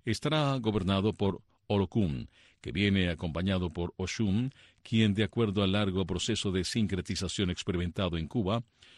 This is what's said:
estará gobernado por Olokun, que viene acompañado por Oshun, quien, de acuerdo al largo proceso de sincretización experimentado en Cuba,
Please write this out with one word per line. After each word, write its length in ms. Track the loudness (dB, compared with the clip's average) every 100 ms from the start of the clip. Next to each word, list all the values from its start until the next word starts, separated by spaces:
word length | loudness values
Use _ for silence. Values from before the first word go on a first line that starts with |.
| -4
estará 500 | -2 0 0 2 0
gobernado 520 | 0 0 2 2 2
por 300 | 2 0 -2 -10 _ -2
Olokun, 640 | 0 2 2 0 0 -8 _ -20 _
que 100 | -6
viene 380 | 0 2 2 2
acompañado 600 | -2 -4 -2 0 0 -2
por 220 | -4 -6 -6
Oshun, 560 | -6 -2 0 0 -2 -8 -20 _
quien, 320 | 0 4 4
de 120 | 4 0
acuerdo 360 | 0 0 2
al 120 | 2
largo 320 | 2 2 0 0
proceso 460 | -2 -2 -2 0
de 100 | -2
sincretización 840 | 0 0 0 -2 -4 -4 -4 -2 -2
experimentado 680 | -2 -2 -2 -2 -2 -2 -2
en 100 | -2
Cuba, 360 | -2 0 -2 -6 _ -20